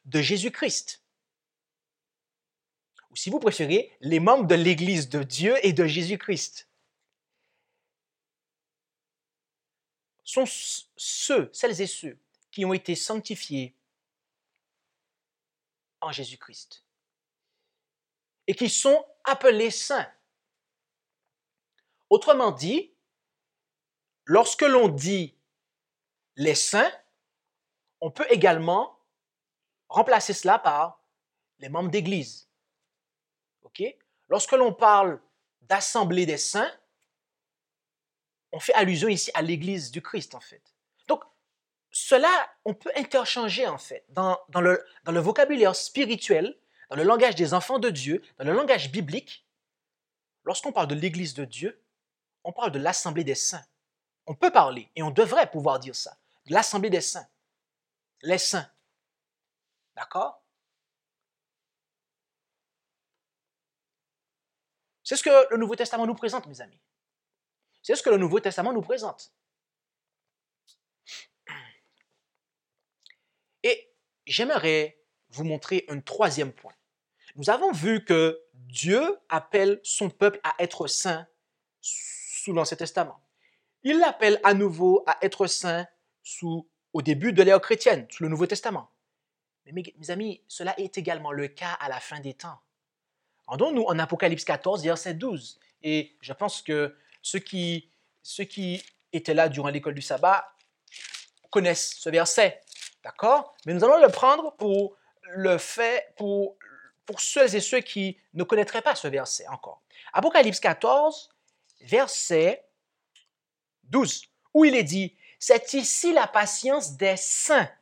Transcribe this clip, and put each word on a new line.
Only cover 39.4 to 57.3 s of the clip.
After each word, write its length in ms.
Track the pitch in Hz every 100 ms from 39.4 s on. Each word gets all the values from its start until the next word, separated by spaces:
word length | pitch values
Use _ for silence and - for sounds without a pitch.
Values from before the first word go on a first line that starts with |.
l'église 500 | 165 170 175 196 127
du 100 | 151
Christ, 340 | - 208 - -
en 40 |
fait. 340 | - - _ _ _ _ -
Donc, 140 | 294 - _ _ _ _ _ _
cela, 580 | - - 254 320 359 - _
on 100 | 220
peut 180 | - 339 -
interchanger, 720 | - 262 226 247 220 180 233
en 100 | 143
fait. 280 | - 123 -
Dans, 300 | 139 190 175 -
dans 120 | 180
le, 240 | 175 180 - -
dans 80 | -
le 80 | 170
vocabulaire 560 | 160 214 285 285 202 180
spirituel, 840 | - - 240 233 - 165 202 - _ _ _
dans 60 | 143
le 80 |
langage 320 | 175 233 247 170
des 180 | 156
enfants 240 | 180 - 262
de 120 | 233
Dieu, 340 | 151 135 165 - _
dans 80 | 143
le 80 |
langage 360 | 202 285 226 139
biblique, 560 | 170 147 208 - - _ _ _ _ _ _ _ _ _ _ -
lorsqu'on 260 | 190 294
parle 160 | 220 151
de 80 | 147
l'église 380 | 180 165 170
de 100 | 131
Dieu, 400 | 139 120 180 - _ _ _ _ _ _ 170
on 80 |
parle 180 | 180 233
de 80 | 139
l'assemblée 460 | 151 180 175 156 143
des 100 | 135
saints. 300 | - 165 - _ _ _ _ _ -
On 80 | 147
peut 160 | 349
parler, 380 | 247 - 123 110 -
et 80 |
on 80 | 156
devrait 400 | 135 226 285 147
pouvoir 280 | 160 143 131
dire 160 | 127 -
ça, 220 | - - _ _ -
de 80 |
l'assemblée 360 | 190 - 208 208
des 120 | 180
saints. 260 | - 180 -